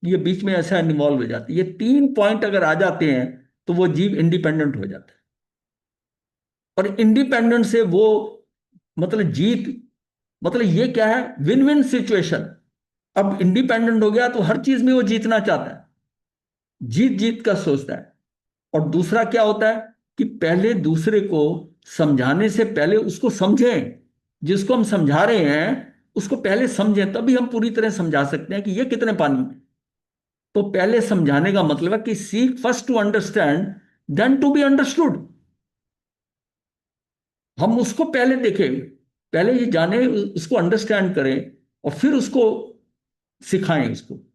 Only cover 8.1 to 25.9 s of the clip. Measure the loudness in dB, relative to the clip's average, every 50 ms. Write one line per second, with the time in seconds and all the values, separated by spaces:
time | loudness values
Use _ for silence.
8.1 | 4 2 0 -4 -14 -18 _ _ _ _ _ _ _ _ _ _ _ -6 -4 -2
9.1 | -2 0 -2 -2 0 0 0 0 0 0 -4 -6 -10 -12 -14 _ _ _ _ _
10.1 | _ _ _ _ _ _ -6 -4 -2 0 0 2 2 2 0 0 0 0 0 2
11.1 | 2 0 -2 -6 -10 -6 -2 0 2 4 4 4 4 4 2 2 0 -2 -2 0
12.1 | 0 0 0 0 -4 -6 -6 -8 -14 _ _ _ _ _ _ _ _ _ _ _
13.1 | _ -2 0 0 0 0 0 2 2 2 2 2 0 0 2 2 2 2 2 2
14.1 | 2 2 0 0 0 0 0 0 0 0 0 0 0 2 2 4 4 4 2 2
15.1 | 0 -2 0 0 0 0 2 0 -2 -2 -2 -6 -12 -16 -20 _ _ _ _ _
16.1 | _ _ _ _ _ _ _ _ _ _ _ _ _ _ -12 -6 -2 0 2 2
17.1 | 0 0 -2 -2 -4 -2 -2 -2 -2 -2 0 -2 -2 -2 -2 -6 -10 -12 -12 -16
18.1 | _ _ _ _ _ _ _ _ _ _ _ _ _ -4 -2 0 -2 -2 -2 0
19.1 | 0 0 0 0 2 0 2 2 2 2 2 0 0 0 -4 -12 _ _ _ _
20.1 | _ _ -4 -4 -4 -2 -2 0 2 2 2 2 0 0 0 0 0 0 0 2
21.1 | 2 0 0 0 0 0 2 0 0 -4 -8 -14 _ _ _ -20 -4 0 2 2
22.1 | 2 2 2 2 2 2 0 0 2 0 -2 0 0 -2 0 2 2 2 0 0
23.1 | -6 -4 -2 -4 -2 0 0 2 4 4 4 2 2 0 -4 -6 -10 -16 _ _
24.1 | _ _ _ _ _ _ -4 -2 -2 -2 0 0 0 0 0 0 0 0 0 2
25.1 | 2 2 2 2 2 2 2 2 0 0 0 -2 -4 -6 -8 -16